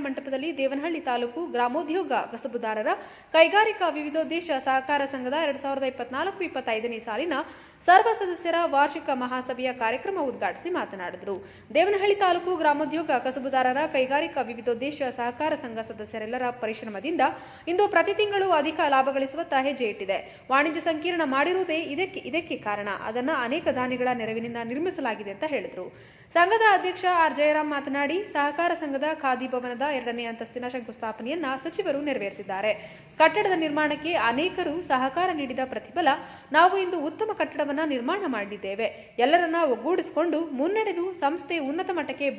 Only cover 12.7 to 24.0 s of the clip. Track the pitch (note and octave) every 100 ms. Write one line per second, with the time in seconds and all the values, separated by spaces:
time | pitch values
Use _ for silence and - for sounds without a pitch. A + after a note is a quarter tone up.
12.7 | C#4+ D4+ D#4 D#4+ B3+ B3+ C4 C4 C4 B3+
13.7 | B3+ D#4 C#4+ C4 C#4+ D#4+ C#4 A#3 A#3 B3
14.7 | A3+ C4+ D4 C4 B3 A#3+ B3 D4+ D4+ C4
15.7 | A3+ A3 G#3+ G#3 A3+ G#3+ B3+ B3 B3+ A3
16.7 | A3 A3 G3 C4+ E4+ C4+ - - - -
17.7 | F4+ G#4 F#4 E4 G4+ G#4 G4+ F#4+ D#4+ D4
18.7 | D#4 D4+ C4+ C4+ C4+ C4+ D4 E4+ C4+ C4+
19.7 | B3+ A3+ G3 F#3+ F#3 - - - C4 D#4
20.7 | D#4+ E4+ D#4 E4+ F4 D4+ C4 D#4 F#4 E4+
21.7 | D#4+ D4+ C#4+ F#4+ F#4 - D4+ E4 C#4 G#3+
22.7 | G#3 G3+ F#3+ G#3 A#3 B3+ D4+ A#3 D#4 D#4+
23.7 | B3+ B3+ B3+